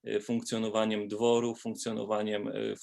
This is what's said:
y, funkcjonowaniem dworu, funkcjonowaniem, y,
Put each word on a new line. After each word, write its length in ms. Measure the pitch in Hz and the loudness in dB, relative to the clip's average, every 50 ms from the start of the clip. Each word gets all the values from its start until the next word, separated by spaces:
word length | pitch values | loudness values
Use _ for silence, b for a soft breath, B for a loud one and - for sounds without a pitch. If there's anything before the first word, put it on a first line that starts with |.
| - 117 | -6 -2
y, 120 | 110 104 | -2 -2
funkcjonowaniem 880 | 104 - 120 113 113 - 120 113 110 110 104 110 110 110 110 104 104 98 | 0 0 -2 -2 -2 -2 -2 -2 -2 0 2 2 2 2 2 0 -2 -4
dworu, 480 | 104 104 117 120 120 117 117 120 113 | -2 2 4 6 6 6 4 2 -2
funkcjonowaniem, 920 | - - 117 110 - - 120 110 110 101 101 107 104 107 107 107 104 101 110 | -4 -4 -6 -6 -4 -4 -4 -2 -2 -2 0 0 0 0 0 0 -2 -2 -2
y, 280 | 101 107 110 110 107 - | -2 -2 -2 -2 -4 -4